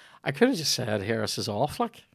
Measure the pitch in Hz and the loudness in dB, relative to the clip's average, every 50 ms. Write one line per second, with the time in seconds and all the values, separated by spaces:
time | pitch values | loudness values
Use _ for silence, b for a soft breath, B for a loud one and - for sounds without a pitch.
0 | b b b b b - 135 - 233 262 277 170 151 - - - 120 113 107 107 | b b b b b -4 0 4 4 4 4 2 0 0 0 0 0 0 -2 0
1 | 98 107 113 110 107 98 - - 98 107 104 104 135 151 - - 240 226 - - | 0 0 0 0 0 -2 -2 -2 -4 -2 0 0 0 0 0 -2 -4 -4 -4 -8
2 | - _ _ | -20 _ _